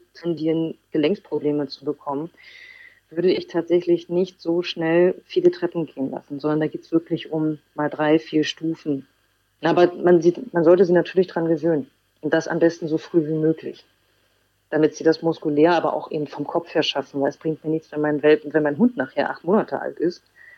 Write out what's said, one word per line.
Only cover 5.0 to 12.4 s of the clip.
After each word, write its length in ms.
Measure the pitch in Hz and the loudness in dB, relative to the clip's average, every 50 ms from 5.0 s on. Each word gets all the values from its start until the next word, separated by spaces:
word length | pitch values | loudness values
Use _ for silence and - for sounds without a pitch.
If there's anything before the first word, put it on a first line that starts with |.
| 180 180 180 - - | 4 4 2 -2 -8
viele 240 | - - 185 - 175 | -6 -2 2 2 2
Treppen 360 | 175 - 170 175 - 170 156 | 2 2 -2 -4 -4 -4 -6
gehen 240 | 131 - - 135 135 | -6 -6 -6 -6 -6
lassen, 280 | - - - - 147 139 | -6 -8 -10 -10 -10 -4
sondern 220 | - 151 151 156 | -2 0 0 0
da 60 | 156 147 | 0 -2
geht's 240 | - - - _ 160 | -4 -8 -6 _ -2
wirklich 400 | 165 165 - 165 156 - - 156 | -2 0 -2 -4 -6 -6 -6 -4
um 260 | 160 156 156 156 147 _ _ _ | -2 -2 -2 -4 -6 _ _ _
mal 140 | - 151 147 | -4 -4 -4
drei, 320 | 147 - 156 151 156 160 | -2 -2 0 2 2 0
vier 240 | 156 - 156 156 147 | 0 0 -2 -2 -2
Stufen. 640 | - - - 160 160 160 - - 156 143 135 - _ _ _ _ _ _ _ _ _ _ _ | -2 -4 -6 -6 -6 -6 -6 -6 -6 -6 -6 -8 _ _ _ _ _ _ _ _ _ _ _
Na, 100 | 151 165 | -2 0
aber 240 | 165 180 175 175 - | 2 4 4 2 2
man 280 | - - 175 180 170 156 | 0 2 4 4 4 4
sieht, 300 | 170 175 - - - - | 2 0 0 -4 -6 -2
man 100 | 170 160 | 2 4
sollte 220 | 160 180 180 202 | 6 6 6 6
sie 80 | 165 180 | 4 4
natürlich 360 | 175 165 - - 180 185 - | 2 2 2 0 -2 -2 -2
dran 180 | - 170 165 | -2 -4 -2
gewöhnen. 420 | 165 165 147 147 170 165 143 - - _ _ _ _ _ _ | 0 0 0 0 0 0 0 -2 -6 _ _ _ _ _ _
Und 140 | - 147 156 | -4 -2 -2
das 120 | 160 | -2